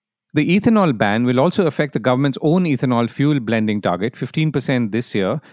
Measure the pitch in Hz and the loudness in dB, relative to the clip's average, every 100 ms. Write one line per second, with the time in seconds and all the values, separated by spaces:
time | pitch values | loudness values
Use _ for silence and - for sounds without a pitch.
0 | _ _ _ 151 151 196 233 220 175 110 | _ _ _ -2 2 2 4 4 2 2
1 | 107 110 123 127 165 190 165 - 151 127 | 0 0 2 2 2 2 0 -2 -4 -2
2 | 123 127 143 127 156 180 175 127 131 117 | 0 0 0 0 0 2 2 0 0 0
3 | 117 - 143 143 110 113 110 104 92 90 | 0 0 0 0 0 0 0 0 -2 -2
4 | 113 - 127 156 156 139 131 127 110 110 | -4 -6 -6 -2 -2 -2 -2 -2 -2 -4
5 | - 107 92 143 - | -4 -2 -2 -2 -8